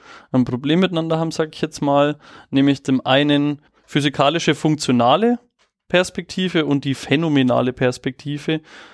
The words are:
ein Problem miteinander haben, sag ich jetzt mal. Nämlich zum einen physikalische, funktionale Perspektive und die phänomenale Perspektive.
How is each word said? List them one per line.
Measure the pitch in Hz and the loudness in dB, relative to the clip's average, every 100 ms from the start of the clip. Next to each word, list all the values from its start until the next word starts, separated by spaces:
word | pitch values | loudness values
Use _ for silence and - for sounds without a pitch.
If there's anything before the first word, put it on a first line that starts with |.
| - - - | -20 -20 -4
ein | 127 | -2
Problem | 120 123 139 160 | 0 -2 0 2
miteinander | 185 170 165 160 | 2 0 -2 -2
haben, | 165 | -2
sag | - 160 | -4 -6
ich | - | -4
jetzt | 156 - | -8 -4
mal. | 143 143 143 151 - - - | 0 2 2 -2 -10 -20 -4
Nämlich | 139 139 139 | 0 2 2
zum | - 131 131 | 0 -2 2
einen | 135 147 143 143 143 _ _ _ | 2 2 2 0 -4 _ _ _
physikalische, | 156 143 139 143 165 165 | -2 -2 2 0 2 0
funktionale | 147 160 151 - 123 120 151 226 240 _ _ _ _ _ | 0 0 0 0 2 4 4 2 -2 _ _ _ _ _
Perspektive | 180 180 - 175 - 185 170 147 | -2 -2 -6 -10 -4 -2 0 0
und | 143 | 0
die | 139 | -2
phänomenale | 131 - 143 165 143 127 123 123 | -6 -2 0 2 2 2 2 0
Perspektive. | 123 127 120 - 127 139 147 - 160 - - - | -2 -2 -2 -8 -10 -10 -10 -4 -6 -6 -20 -20